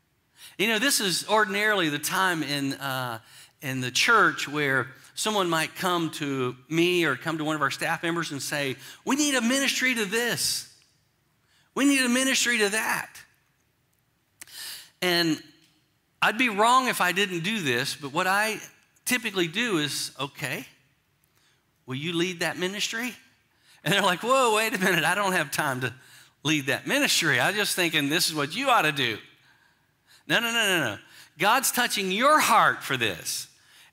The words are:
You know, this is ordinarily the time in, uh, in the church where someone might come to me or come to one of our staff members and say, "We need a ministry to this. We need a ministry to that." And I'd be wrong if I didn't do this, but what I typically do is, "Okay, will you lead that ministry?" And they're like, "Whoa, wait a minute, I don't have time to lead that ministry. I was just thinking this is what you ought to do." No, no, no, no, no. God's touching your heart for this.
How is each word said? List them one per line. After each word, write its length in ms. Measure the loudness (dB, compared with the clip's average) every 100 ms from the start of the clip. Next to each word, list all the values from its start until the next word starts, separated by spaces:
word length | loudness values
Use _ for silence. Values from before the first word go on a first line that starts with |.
| _ _ _ -20 -10 -2
You 80 | 0
know, 120 | 2
this 200 | 2 0
is 280 | 0 -2 2
ordinarily 600 | 2 4 2 2 2 0
the 100 | -2
time 420 | -2 0 0 0
in, 320 | -2 -2 -2
uh, 460 | -4 -4 -4 -4 -8 -14 -20 -20 _
in 200 | -6 -4
the 100 | -2
church 560 | 0 4 6 4 2 -4
where 400 | -2 0 0 -2 -8 -16
someone 360 | -6 -2 0 0
might 260 | 0 -2 -2
come 340 | -2 0 -2
to 440 | -4 -4 -2 -4 -6 -4
me 380 | 0 2 2 0
or 100 | -2
come 220 | -4 -4
to 60 |
one 120 | -4 -2
of 60 |
our 100 | -2
staff 300 | -2 -4 -2
members 280 | -2 -4 -4
and 100 | -6
say, 340 | -6 -4 -4 -6 -12 -10
"We 120 | -4 0
need 180 | 0
a 80 | 0
ministry 540 | 0 0 0 0 0 -2
to 100 | -2
this. 680 | -2 -2 -2 -2 -4 -8 _ _ _ _ _ _ _ _ _ _
We 120 | 0 2
need 180 | 4
a 60 | 2
ministry 500 | 2 2 0 0 2
to 100 | 0
that." 400 | 0 -2 -4 -6 -14 -20 _ _ _ _ _ _ _ _ _ _ -20 -20 -16 -14 -14 -16 -4
And 400 | 0 2 2 0 -4 -20 _ _ _ _ _ -2
I'd 200 | 0 2
be 100 | 0
wrong 380 | 4 6 6 4
if 140 | 0
I 100 | 0
didn't 300 | 2 0 -2
do 180 | -2 -2
this, 340 | 0 0 -2 -6
but 160 | -6
what 140 | -2 2
I 340 | 2 0 -4 -12 _ _ _ -4
typically 420 | -2 -2 -2 -2
do 300 | 0 0 0
is, 340 | 0 -4 -8 -8
"Okay, 460 | -10 -6 -6 -6 -10 _ _ _ _ _ _ _ _ _ _ _ -12
will 100 | -8
you 180 | -4
lead 260 | -2 -2 -2
that 180 | -4 -2
ministry?" 580 | -6 -4 -6 -4 -8 -10 _ _ _ _ _ _
And 100 | 0
they're 80 | 2
like, 220 | 2 0
"Whoa, 320 | 2 4 4 2
wait 180 | 0
a 60 | 0
minute, 240 | 2 2
I 100 | 2
don't 200 | 0 0
have 180 | 0 -2
time 300 | -2 -2 -2
to 120 | -4 -8 -18 -20 -20 _
lead 240 | -2 0 0
that 220 | -2 0
ministry. 520 | 0 2 2 2 2
I 100 | 2
was 60 | 0
just 200 | -2 0
thinking 340 | 0 0 0
this 180 | 0 0
is 60 |
what 220 | -2 -4 -2
you 140 | 2
ought 140 | 2
to 80 | 2
do." 280 | 0 -2 -4 -10 _ _ _ _ _ _ _ _ -14 -2
No, 120 | -2
no, 100 | 0
no, 160 | 0 2
no, 280 | 2 0 -4
no. 40 | -12 -20 -16 0
God's 340 | 2 4 2
touching 400 | 0 0 0 -2
your 300 | 2 4 4
heart 420 | 6 6 4 2
for 140 | -2 0
this. 500 | 0 -2 -6 -8 -10 _ _ -20 -10